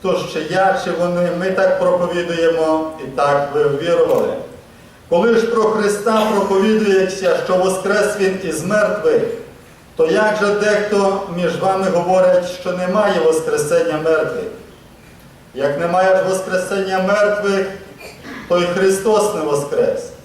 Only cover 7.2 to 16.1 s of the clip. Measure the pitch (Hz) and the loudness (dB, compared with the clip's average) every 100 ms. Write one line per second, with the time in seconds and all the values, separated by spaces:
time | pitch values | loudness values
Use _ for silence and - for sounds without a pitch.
7.2 | 185 160 - 185 185 190 196 208 202 208 | 0 0 0 0 0 0 -2 0 0 0
8.2 | 190 185 170 156 170 214 202 165 160 151 | -2 -2 -6 -6 -2 0 0 0 0 0
9.2 | 147 - - - - - - - 160 202 | 0 -6 -12 -20 -20 -20 -20 -2 0 2
10.2 | 214 208 202 202 208 202 208 202 196 190 | 2 2 0 0 0 0 0 0 0 -2
11.2 | 170 170 175 - 190 185 190 175 175 185 | -6 -4 -2 -2 -2 0 0 0 2 4
12.2 | 180 180 180 - 190 180 180 202 202 185 | 4 4 0 -8 -6 -4 -2 0 2 2
13.2 | 160 160 160 - 147 170 165 156 160 156 | 2 2 0 -2 0 0 0 -2 0 0
14.2 | - - - - - - - - - - | 0 -4 -8 -12 -20 -20 -20 -20 -20 -20
15.2 | - - - 127 139 147 170 175 190 | -20 -20 -18 -4 -2 -2 0 2 4